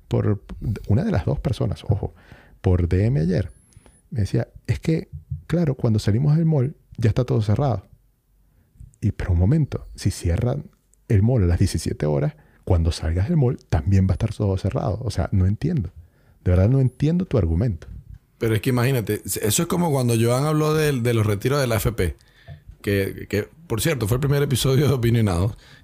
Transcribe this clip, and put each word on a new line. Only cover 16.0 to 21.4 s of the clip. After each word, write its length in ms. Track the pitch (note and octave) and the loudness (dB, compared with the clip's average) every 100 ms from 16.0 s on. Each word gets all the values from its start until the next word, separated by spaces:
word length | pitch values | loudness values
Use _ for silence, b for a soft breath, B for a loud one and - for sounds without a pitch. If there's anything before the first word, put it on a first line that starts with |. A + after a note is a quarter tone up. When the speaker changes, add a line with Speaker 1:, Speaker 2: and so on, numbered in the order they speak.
| b b b b | b b b b
Speaker 1:
De 80 | F2+ | 0
verdad 180 | F2+ G2+ | 4 4
no 100 | C3+ | 4
entiendo 460 | B2+ - D3 F3 F3+ | 0 0 0 0 0
tu 140 | A2+ | 0
argumento. 480 | E2+ E2 B2 E2+ - - - - _ - | 2 0 0 -4 -10 -18 -20 -20 _ -6
Speaker 2:
Pero 160 | A#2 | -2
es 80 | G#2 | 0
que 80 | B2+ | 0
imagínate, 540 | B2 A#2+ C3 G2+ G#2+ - | 0 0 0 -2 -4 -4
eso 380 | - G#2+ C3 | -4 -2 0
es 40 | E3+ | 0
como 220 | F3 E3+ | 0 0
cuando 220 | C3+ A#2+ A#2 | 0 2 2
Joan 300 | A#2 B2+ D3+ | 2 2 0
habló 300 | D3+ D3+ D#3 | 0 0 0
del, 260 | D3+ C3 | 0 0
de 140 | A#2+ A#2 | 0 2
los 100 | G#2 | 0
retiros 340 | G2 | 0